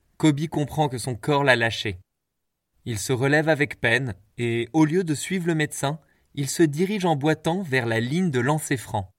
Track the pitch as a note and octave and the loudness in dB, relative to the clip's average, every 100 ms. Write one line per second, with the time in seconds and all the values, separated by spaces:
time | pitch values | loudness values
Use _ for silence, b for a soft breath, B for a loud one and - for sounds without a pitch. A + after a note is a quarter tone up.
0 | _ - D#3 C#3+ D#3 - C#3+ D3+ D3 B2 | _ 0 2 2 0 -4 -4 -2 -2 -2
1 | - A#2 - C#3+ C#3 A#2+ A2+ A2+ A2 F#2 | -8 -6 0 2 4 4 2 -2 -6 -8
2 | - _ _ _ _ _ _ _ - G#2+ | -12 _ _ _ _ _ _ _ -10 -6
3 | - B2 C#3 D3+ D#3 C#3+ D3 - A#2+ A#2+ | -2 0 2 2 2 2 0 -2 0 0
4 | C3 F#2+ _ - A#2+ A#2 A#2 D#3+ D#3 F3 | 0 -8 _ -6 -2 -2 0 2 4 2
5 | F3 C#3 - F#3 E3+ D#3+ D3+ - C#3 D#3+ | 0 -2 -4 -4 0 0 -2 -2 -4 -4
6 | _ _ _ - C#3 - E3 C#3+ F#3 G#3+ | _ _ _ -8 -4 2 2 2 -2 0
7 | F3 D3 D3 D#3 E3 F3+ F3+ C3 A#2 A2+ | 0 2 0 0 0 -4 -2 -2 0 0
8 | A#2+ D#3+ F#3 B2+ A#2+ D#3 - C3 - G#2+ | 0 0 0 0 0 0 -2 -4 -4 -8
9 | F#2 | -8